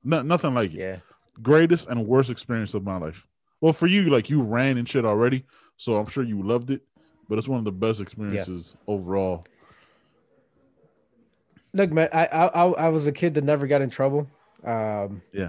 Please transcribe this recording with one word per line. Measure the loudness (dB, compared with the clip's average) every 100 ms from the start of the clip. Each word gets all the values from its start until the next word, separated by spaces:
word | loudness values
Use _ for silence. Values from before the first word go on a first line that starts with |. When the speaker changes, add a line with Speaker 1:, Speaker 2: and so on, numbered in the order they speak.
Speaker 1:
No, | 0 -2
nothing | 2 0 0
like | 0 -2
it. | -4
Speaker 2:
Yeah. | -10 -10 -16 _ _ -8
Speaker 1:
Greatest | 4 6 6 4 0
and | -4 2
worst | 2 2
experience | -4 -6 -6 -4
of | -6
my | -6 -6
life. | -8 -12 _ _ _ _
Well, | 0
for | 2 2
you, | 2 4
like, | 2 2
you | 0
ran | 2 0 2 0
and | 0
shit | 0
already, | 2 2 2 2 -4 _ _ _
so | -2 -2
I'm | -2
sure | -4
you | -4 -4
loved | -2 -2 -2
it, | -8 _ _ _ _ _
but | -4
it's | -2
one | -4
of |
the | -4
best | -4 -4 -4
experiences | -8 -10 -6 -6 -6 -10 -14 -18
Speaker 2:
Yeah. | -8
Speaker 1:
overall. | -6 -4 -2 -2 -4 -10 _ _ _ _ _ _ _ _ _ _ _ _ _ _ _ _ _ _ _ _ _ _
Speaker 2:
Look, | 0 2
man, | 2 2
I, | 2 0
I, | 2 2
I, | 4 2
I | 4 2
was | 2 0
a |
kid | 0 -2
that | 0
never | 0 0 2
got | 0
in | 0
trouble. | 0 0 0 -4 _ _ _
Um, | -6 -4 -2 -4 -6 -8 _
Speaker 1:
Yeah. | -8